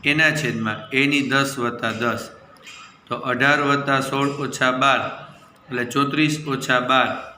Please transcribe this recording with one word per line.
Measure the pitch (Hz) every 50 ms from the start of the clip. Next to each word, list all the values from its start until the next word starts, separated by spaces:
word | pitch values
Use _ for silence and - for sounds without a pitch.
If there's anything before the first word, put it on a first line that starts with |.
| -
એના | 143 147 156 160 156
છેદમાં | 147 151 - 123 113 113 110 110 107 107 - - 135
એની | 135 139 143 143 143 131 123
દસ | 131 139 139 139 - 131
વત્તા | 120 120 117 - - 113 110
દસ. | 107 120 117 110 - - - - - - - - - - - - - - - - - _
તો | - 123 123 123 131
અઢાર | 127 123 139 143 147 147
વત્તા | 143 139 139 143 139 143 139 135
સોળ | 131 - - 139 139 143 139 - 143
ઓછા | 127 - - 135 127
બાર | 127 131 131 139 - - 104 - - - - - - - - - - - _ -
એટલે | 131 123 123
ચોત્રીસ | 120 - 135 143 139 135 147 151 147 151 - - 147
ઓછા | 135 127 - - 131 123
બાર | 123 127 131 131 123 110 104 - - - -